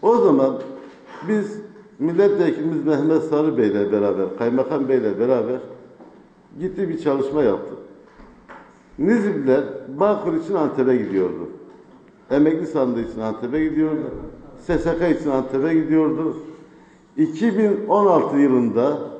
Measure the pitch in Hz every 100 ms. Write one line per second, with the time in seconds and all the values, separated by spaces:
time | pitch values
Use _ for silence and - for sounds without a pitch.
0 | 202 233 190 139 135 131 - - - -
1 | - - 160 214 196 - - - - -
2 | 151 170 202 170 165 151 156 151 139 147
3 | 151 156 - 147 156 127 107 104 101 104
4 | 101 92 92 - 117 127 127 151 131 131
5 | 110 95 120 127 113 127 - - - -
6 | - - - _ _ - 180 180 185 160
7 | 151 135 135 151 127 92 - - - -
8 | - - - - - - - - _ -
9 | 160 233 202 160 135 135 - - - 139
10 | 202 202 170 160 160 196 147 - 127 123
11 | 101 95 90 80 85 - - - - -
12 | - - - 139 151 160 165 151 127 117
13 | 110 110 110 107 120 147 156 147 156 151
14 | - - - - - - - 160 156 165
15 | 175 - 156 131 127 135 156 160 147 160
16 | 156 156 160 - - - - - - -
17 | _ 135 156 156 226 196 214 196 - 196
18 | 202 165 131 139 143 127 117 104 131 -
19 | -